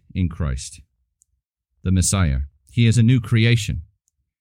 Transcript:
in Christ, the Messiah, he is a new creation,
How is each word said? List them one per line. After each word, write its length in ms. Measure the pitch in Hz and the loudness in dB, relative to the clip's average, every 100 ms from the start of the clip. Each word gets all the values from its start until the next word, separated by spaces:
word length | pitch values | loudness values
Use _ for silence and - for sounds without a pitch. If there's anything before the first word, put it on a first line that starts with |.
| _ | _
in 160 | - 87 | -6 -4
Christ, 520 | - 73 64 - - _ _ _ _ _ _ _ _ _ _ | -4 -6 -6 -10 -20 _ _ _ _ _ _ _ _ _ _
the 80 | 90 | -2
Messiah, 500 | 92 87 101 85 65 71 _ _ | 0 0 0 0 -2 -6 _ _
he 160 | - 117 | 0 2
is 120 | 113 | 4
a 60 | |
new 160 | 113 131 | 4 2
creation, 640 | - 117 113 120 - - - _ _ _ _ _ | 0 0 2 0 -2 -8 -12 _ _ _ _ _